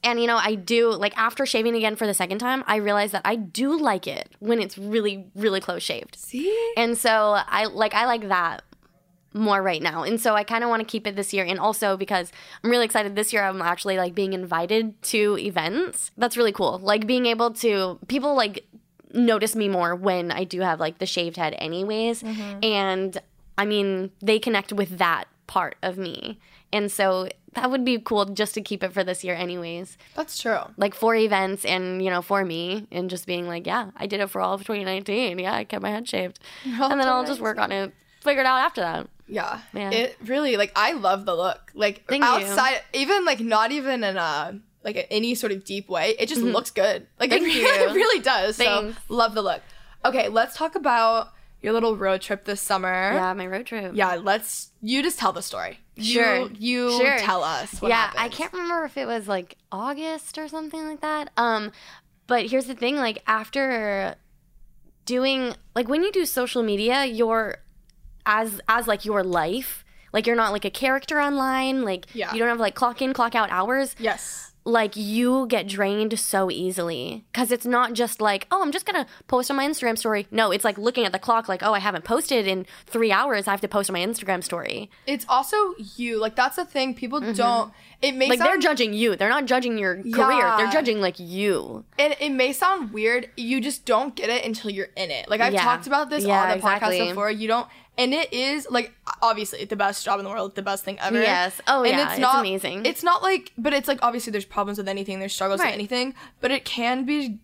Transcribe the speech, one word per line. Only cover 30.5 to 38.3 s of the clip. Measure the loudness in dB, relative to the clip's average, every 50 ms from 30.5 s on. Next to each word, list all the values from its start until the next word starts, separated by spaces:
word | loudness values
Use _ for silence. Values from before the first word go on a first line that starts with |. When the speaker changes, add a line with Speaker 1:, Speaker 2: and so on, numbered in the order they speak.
| -2 -2 -2 -6 -2
Speaker 1:
Like, | 0 0 0 2
for | 2 2 4 4
events | 6 4 4 4 2 2 0 -2 -4 -2
and, | 0 0 0 0 -2 -2 -2 0
you | 0
know, | 0 -2
for | -2 0 0 0 0
me, | 0 -4 -6 -4 -4 -6 -6 -8 -8
and | -6 -6 -4 -4
just | -6 -8 -6 -6
being | -6 -4 -4 -6
like, | -8 -6 -6 -4
"Yeah, | -4 -4 -4 -6 -10 -10
I | -8 -6
did | -4 -4
it | -4 -4
for | -2 -2
all | -2 0 -2
of | -4 -4
twenty | -6 -6 -4 -2
nineteen. | -4 -4 -4 -4 -2 -2 0 0 -2 -2 -4
Yeah, | -4 -2 -2
I | -2 -4
kept | -4 -8 -6 -4
my | -4
head | -6 -6 -6 -6
shaved." | -4 -4 -4 -6 -10 -14 -20 -20 -20 -12 -10
Speaker 2:
<laughs> | -8 -2 -2
All | 0 0
Speaker 1:
And | 2 2
then | 2 2
I'll | 2 2 0
just | -2 -4 -4
work | -2 -4 -2 0
on | -2 -2 -2
it, | -4 -4 -6 -8 _ _ _ _ _
figure | 0 0